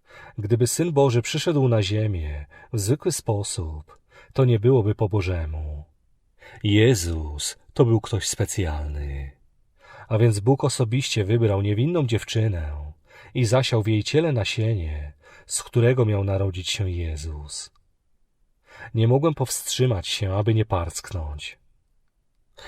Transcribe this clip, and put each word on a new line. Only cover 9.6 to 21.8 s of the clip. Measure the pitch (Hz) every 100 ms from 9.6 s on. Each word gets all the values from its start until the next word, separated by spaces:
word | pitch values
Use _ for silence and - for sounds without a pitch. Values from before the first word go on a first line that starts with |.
| _ _ - - -
A | 110
więc | 117 101
Bóg | 107 139
osobiście | 139 - 113 127 - 110 95
wybrał | 117 110 98
niewinną | 101 104 147 175 131
dziewczynę | 110 - 110 110 85 76 73 76 - _ - -
i | 127 113
zasiał | 127 127 113
w | 107
jej | 107
ciele | - 151 165
nasienie, | 120 98 - 110 104 78 76 73 - _ - -
z | -
którego | - 120 117 131 107
miał | 101
narodzić | 98 95 95 90 85
się | - 92
Jezus. | 87 82 78 80 73 73 - - _ _ _ _ _ _ _ _ _ _ - -
Nie | 113 113
mogłem | 135 160
powstrzymać | 147 127 - - - 127 98 -
się, | - 98
aby | 98 107
nie | 110 104
parsknąć. | 90 82 - - 90 76 76 - - _ _